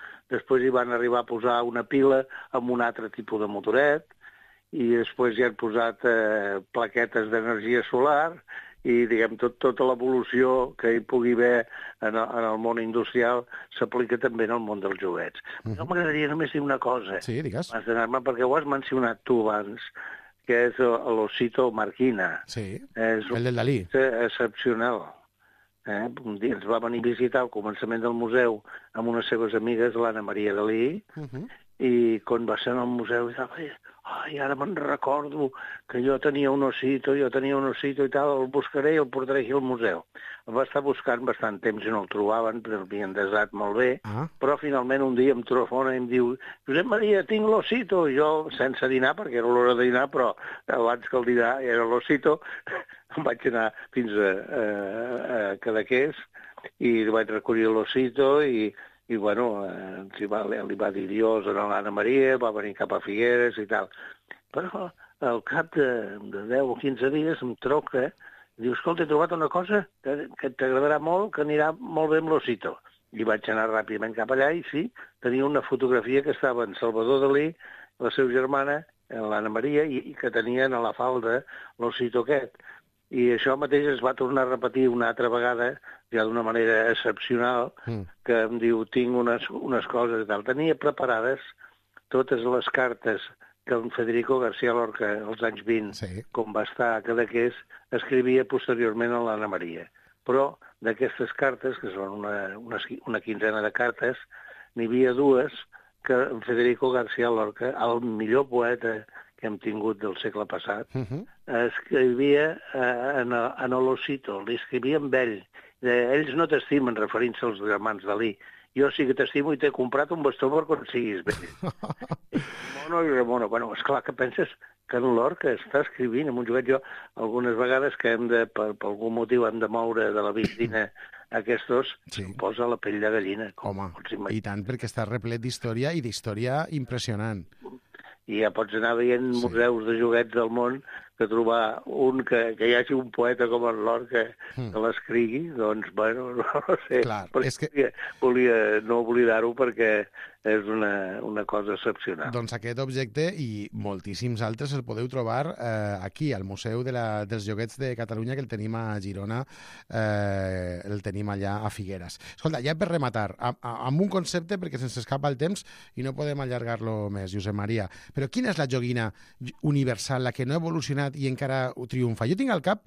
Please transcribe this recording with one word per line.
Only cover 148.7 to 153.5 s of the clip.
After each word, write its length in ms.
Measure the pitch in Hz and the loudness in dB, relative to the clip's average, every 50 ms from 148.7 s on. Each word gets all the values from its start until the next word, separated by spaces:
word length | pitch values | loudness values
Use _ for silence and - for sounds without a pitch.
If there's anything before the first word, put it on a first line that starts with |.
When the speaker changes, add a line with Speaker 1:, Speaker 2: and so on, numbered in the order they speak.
| 107 110 | 2 2
Speaker 1:
no 180 | 110 113 117 120 | 2 2 0 0
oblidar-ho 540 | 117 113 120 123 120 117 110 113 113 120 117 | 2 2 4 4 6 6 4 4 2 0 0
perquè 520 | 123 131 123 113 113 117 110 107 104 101 - - - - - - _ - | 0 0 0 2 2 2 4 4 2 0 -4 -8 -18 -18 -18 -12 _ 0
és 180 | 110 110 110 98 | 0 2 2 0
una, 540 | 104 110 110 107 101 101 101 95 92 95 113 | 0 -2 0 0 0 0 -2 -4 -4 -6 -6
una 240 | 117 110 107 107 98 | -6 -6 -6 -6 -4
cosa 260 | - - 107 101 104 | -4 -4 -4 -2 -2
excepcional. 580 | 95 - - 117 101 - - - 90 78 76 - | -4 -2 -2 -4 -4 -4 -6 -6 -6 -6 -6 -6
Speaker 2:
Doncs 220 | 117 120 117 101 | -4 -6 -6 -6
aquest 260 | 117 107 98 120 120 127 | -8 -8 -8 -8 -6 -6
objecte 540 | 135 131 127 131 131 110 107 147 160 175 208 170 | -6 -6 -4 -6 -6 -4 -2 -2 -2 -2 -2 -4
i 280 | 139 117 | -6 -6